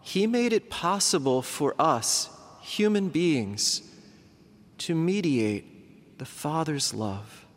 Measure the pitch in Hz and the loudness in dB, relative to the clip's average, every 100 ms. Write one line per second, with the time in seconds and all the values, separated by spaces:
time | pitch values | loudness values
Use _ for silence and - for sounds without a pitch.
0 | - 185 214 240 240 220 - - 170 196 | -4 0 2 2 2 2 -2 -4 -2 0
1 | 190 180 135 131 123 - 143 - 156 127 | 2 2 2 2 0 -2 -2 2 2 2
2 | - - - - - - - - 214 208 | 0 -2 -4 -12 -20 -20 -12 0 2 2
3 | 190 160 175 143 101 104 - - - - | 0 0 2 2 0 -2 -2 -2 -8 -20
4 | - - - - - - - - - 165 | -20 -20 -20 -20 -20 -20 -20 -14 -4 0
5 | 165 196 175 131 107 104 - - - - | 2 2 2 2 2 0 -6 -20 -20 -20
6 | - - 131 - 151 160 160 147 - 107 | -20 -16 -16 -8 -4 -2 -2 -2 -4 -4
7 | 107 98 104 - - | -6 -6 -12 -20 -20